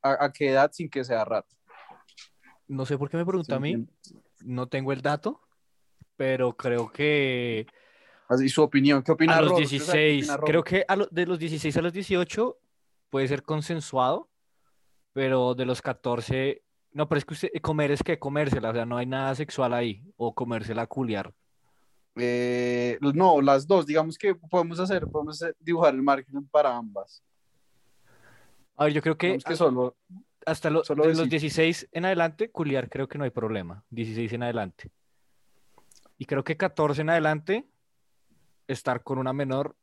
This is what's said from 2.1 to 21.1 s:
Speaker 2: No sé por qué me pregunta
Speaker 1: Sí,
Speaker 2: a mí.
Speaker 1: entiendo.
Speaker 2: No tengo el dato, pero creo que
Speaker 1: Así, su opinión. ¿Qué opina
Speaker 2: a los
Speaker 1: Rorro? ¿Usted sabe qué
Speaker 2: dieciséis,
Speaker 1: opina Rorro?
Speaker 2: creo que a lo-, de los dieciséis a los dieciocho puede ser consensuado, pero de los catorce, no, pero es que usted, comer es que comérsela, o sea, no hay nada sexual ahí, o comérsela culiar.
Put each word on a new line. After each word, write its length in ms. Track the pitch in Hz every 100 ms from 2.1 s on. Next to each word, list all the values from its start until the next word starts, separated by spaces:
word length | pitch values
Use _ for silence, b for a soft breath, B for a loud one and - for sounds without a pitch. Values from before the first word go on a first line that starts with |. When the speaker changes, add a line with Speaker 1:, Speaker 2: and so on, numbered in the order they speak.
| - - _ b b _
Speaker 2:
No 180 | 135 127
sé 100 | 143
por 140 | 143
qué 80 | 165
me 80 | 170
pregunta 260 | 190 160
Speaker 1:
Sí, 40 | 135
Speaker 2:
a 40 |
mí. 120 | 143
Speaker 1:
entiendo. 500 | 117 113 _ - - _ _ -
Speaker 2:
No 200 | 127 127
tengo 260 | 135 135
el 80 | 135
dato, 400 | 139 147 214 294 _ _ _ _ _ _ - _
pero 400 | 135 131 123 117
creo 340 | 131 120 113
que 760 | - 147 147 135 123 120 113 117 b b b b b b
Speaker 1:
Así, 180 | 131 135
su 140 | 127
opinión. 400 | 143 139 135 143
¿Qué 100 | 127
opina 240 | 123 165 160
Speaker 2:
a 60 |
los 80 | 151
Speaker 1:
Rorro? 120 | 180
¿Usted 160 | 143 139
sabe 200 | - 165
qué 60 | 156
Speaker 2:
dieciséis, 180 | 147
Speaker 1:
opina 120 | 147 143
Rorro? 80 | 151
Speaker 2:
creo 180 | 156
que 200 | 156 185 180
a 80 | 190
lo-, 120 | 202
de 160 | 170 175
los 120 | 180
dieciséis 380 | 160 156 156 147
a 60 |
los 100 | 170
dieciocho 640 | 175 190 185 175 - 233 - _ _ _ _ _
puede 180 | 135 135
ser 140 | 139
consensuado, 880 | - 156 151 165 - 131 127 175 339 _ _ _ _ _ _ _ _
pero 420 | - 135 131 127
de 120 | 123 127
los 160 | 123
catorce, 800 | - 123 127 120 113 131 135 - _ _ _
no, 160 | 147 151
pero 80 | 147
es 60 | -
que 80 |
usted, 140 | 151 185 160
comer 300 | - 156 147
es 120 | 143
que 160 | - 160
comérsela, 520 | 139 143 147 135 113
o 20 |
sea, 140 | 117 117
no 100 | 120
hay 80 | 127
nada 280 | 131 135
sexual 400 | 131 147 - 127
ahí, 280 | 120 120 101 151 _
o 180 | 117
comérsela 520 | - 120 117 110 110 117
culiar. 480 | - 123